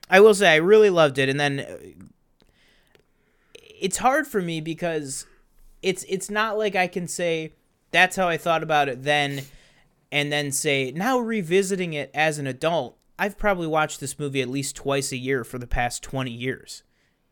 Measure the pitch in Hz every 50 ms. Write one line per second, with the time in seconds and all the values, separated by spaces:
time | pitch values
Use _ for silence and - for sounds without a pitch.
0 | - - 180 190 208 220 208 190 202 175 156 156 165 185 214 214 214 208 180 170
1 | 160 147 127 139 135 135 135 143 147 143 139 139 - - 87 - - 95 - -
2 | - - _ _ _ _ _ _ _ _ _ _ _ _ _ _ _ _ _ _
3 | _ _ _ _ _ _ _ _ _ _ - - - - - - 175 196 - -
4 | 196 254 269 311 294 - - 202 180 170 165 160 156 165 160 - 175 170 160 156
5 | 147 135 135 - - _ _ _ _ _ _ _ - - - - - 190 180 185
6 | - - 190 190 190 - 202 214 220 226 208 214 214 208 190 190 185 180 - 190
7 | 175 160 - - 175 170 165 160 160 156 _ _ _ _ _ _ _ - - 170
8 | 185 180 - 190 190 175 165 151 - 175 165 160 160 160 156 147 143 139 123 123
9 | 131 147 147 147 143 143 143 139 135 - - - _ _ _ _ _ _ _ _
10 | _ - - 147 143 147 147 147 147 139 135 - - 156 139 135 131 127 123 165
11 | 190 254 262 254 233 220 226 214 175 156 175 196 196 185 202 185 185 170 156 147
12 | 139 - - 143 156 160 151 151 143 135 131 127 156 160 170 156 127 113 - _
13 | _ _ _ - 180 208 202 - - 208 196 180 170 156 156 156 156 151 - -
14 | 143 135 - - 147 139 135 135 127 123 131 139 135 139 - - - 139 139 139
15 | 135 - 135 127 127 127 139 131 117 - - - 120 - - 127 120 120 - -
16 | - - - 131 131 127 117 120 123 131 123 - - - - - _ _ _ _
17 | _ _ _ _ _ _